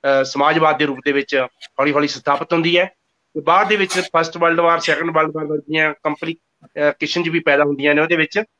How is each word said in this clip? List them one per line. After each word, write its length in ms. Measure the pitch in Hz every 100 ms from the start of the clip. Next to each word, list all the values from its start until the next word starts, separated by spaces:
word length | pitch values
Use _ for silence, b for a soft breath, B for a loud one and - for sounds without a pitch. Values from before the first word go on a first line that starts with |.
| 139
ਅਹ, 180 | 135
ਸਮਾਜਵਾਦ 540 | 135 139 147 156 156 139
ਦੇ 80 | 151
ਰੂਪ 120 | 131 143
ਦੇ 60 |
ਵਿੱਚ 340 | 139 135 135 127 _ - -
ਹੌਲੀ 120 | 143
ਹੌਲੀ 160 | 143 147
ਸਥਾਪਿਤ 460 | 165 156 143 165
ਹੁੰਦੀ 260 | 170 165 175
ਹੈ। 60 | 190 _ _ _ _
ਤੇ 80 | 156
ਬਾਅਦ 260 | 143 180 208
ਦੇ 80 | 208
ਵਿੱਚ 260 | 190 180 180 165
First 200 | 165 170
World 220 | 170 165
War, 200 | 170 165
Second 320 | 165 151 165
World 200 | 160 156 156
ਵਾਰ 100 | 151
ਵਰਗੀਆਂ 480 | 151 147 156 156 147
ਕੰਪਲੀਕੇਸ਼ਨਜ਼ 1300 | 156 151 165 165 _ _ - - 147 - 147 175 165
ਵੀ 100 | 165
ਪੈਦਾ 240 | 156 143
ਹੁੰਦੀਆਂ 320 | 147 139 147 147
ਨੇ 60 |
ਉਹਦੇ 140 | 160 170
ਵਿੱਚ। 280 | 156 202 220